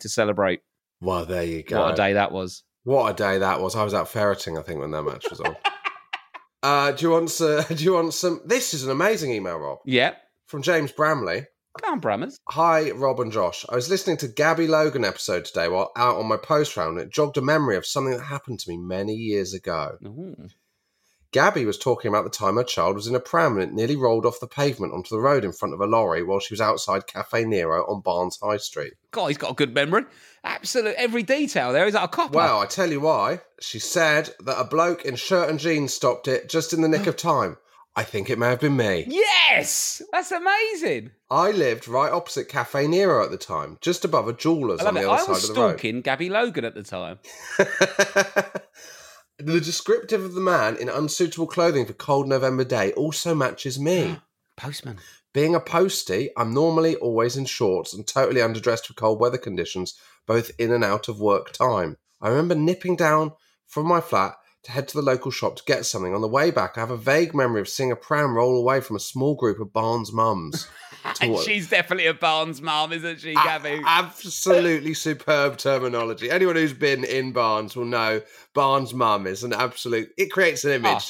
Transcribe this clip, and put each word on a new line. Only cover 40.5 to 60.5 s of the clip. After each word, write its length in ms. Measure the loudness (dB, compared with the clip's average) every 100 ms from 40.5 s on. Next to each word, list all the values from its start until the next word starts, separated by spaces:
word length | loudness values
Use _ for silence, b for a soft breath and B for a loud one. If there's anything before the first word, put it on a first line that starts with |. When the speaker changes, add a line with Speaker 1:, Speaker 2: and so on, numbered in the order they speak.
| 0 0 -2 -2 -4 -6 -16 _
Speaker 2:
I 200 | 2 2
lived 380 | 4 2 0 -2
right 220 | 0 2
opposite 360 | 0 -2 -6 -4
Cafe 380 | -4 -2 0 2
Nero 340 | 4 4 4
at 80 | 2
the 60 | -2
time, 380 | -6 -6 -6 -4
just 220 | -2 0
above 240 | 0 2 0
a 40 |
jeweller's 480 | -2 0 2 0 0
Speaker 1:
I 40 |
love 40 | 0
Speaker 2:
on 60 |
the 60 | 2
Speaker 1:
it. 20 | 2
Speaker 2:
other 20 |
Speaker 1:
I 160 | 2 2
was 140 | 0
Speaker 2:
side 80 | 0
of 40 | 2
the 40 |
road. 60 | 2
Speaker 1:
stalking 300 | 2 -2 -4
Gabby 280 | -2 -2 -2
Logan 340 | 0 0 -2 -6
at 80 |
the 80 | -8
time. 360 | -10 -8 -8 -12 B B B 0
Speaker 2:
<laughs> 1040 | 0 2 2 2 2 2 2 0 -4 -6 -14 B B B B B B -10
The 220 | -2 0
descriptive 640 | 0 -2 0 0 0 -4
of 100 | -2
the 60 | -2
man 360 | 0 2 0 -2
in 120 | -4
unsuitable 600 | -4 -4 0 -2 -2 -4
clothing 360 | 0 2 2
for 100 | -2
cold 340 | -4 -2 0 2
November 340 | 2 2 0
day 300 | 0 0 0
also 420 | 0 -2 -2 -2
matches 420 | 0 0 -2 -8 -4
me. 380 | 0 2 0 -4 -12 _
Speaker 1:
<gasps> 180 | _ -14
Postman. 420 | -12 -12 -12 -14 B B _
Speaker 2:
Being 220 | 0 2 2
a 40 |
postie, 680 | 0 2 2 0 -2 -2 -2 -2
I'm 180 | -2
normally 400 | 2 2 4 2 2
always 400 | 0 2 0 0
in 100 | -6
shorts 460 | -2 0 0 -2
and 140 | -10 -4
totally 340 | 0 2 4
underdressed 460 | 2 0 0 -2 -4
for 60 |
cold 260 | -2 0 2
weather 200 | 2 0
conditions, 600 | -4 -4 -4 -4 -8 b b b -2
both 240 | 0 0